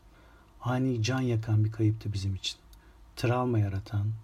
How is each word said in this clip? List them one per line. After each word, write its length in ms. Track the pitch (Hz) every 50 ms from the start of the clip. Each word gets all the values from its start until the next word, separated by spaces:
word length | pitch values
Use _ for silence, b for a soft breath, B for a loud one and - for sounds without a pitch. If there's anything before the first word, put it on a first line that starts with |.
| - b b b b b b b b b b b
Ani 420 | - 120 127 127 131 131 123 117 107
can 180 | 117 131 131
yakan 440 | 131 120 117 110 110 113 110 107 107
bir 60 | 107
kayıptı 420 | - - 110 107 110 - - 104 98
bizim 220 | 98 95 98 95
için. 220 | 92 - - - - - - b b b b b b b b -
Travma 440 | - - 117 120 123 123 123 117 110
yaratan, 480 | 104 98 95 98 - - - 101 101 107 110 -